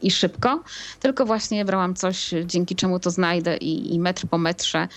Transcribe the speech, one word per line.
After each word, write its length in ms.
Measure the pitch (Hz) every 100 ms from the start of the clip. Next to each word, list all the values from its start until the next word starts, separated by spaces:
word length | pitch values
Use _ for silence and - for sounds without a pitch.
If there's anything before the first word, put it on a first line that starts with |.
i 100 | 190
szybko, 520 | - 185 - 247 311 - - - -
tylko 260 | 269 269 233
właśnie 400 | 220 - 208 196
brałam 300 | 190 180 185
coś, 380 | 185 185 - 170 170
dzięki 300 | 175 175 185
czemu 240 | 190 180
to 120 | 180
znajdę 460 | 175 175 175 170 160
i, 380 | 156 160 - 170
i 40 |
metr 280 | 180 185 170
po 100 | 165
metrze 500 | 165 175 - 160 160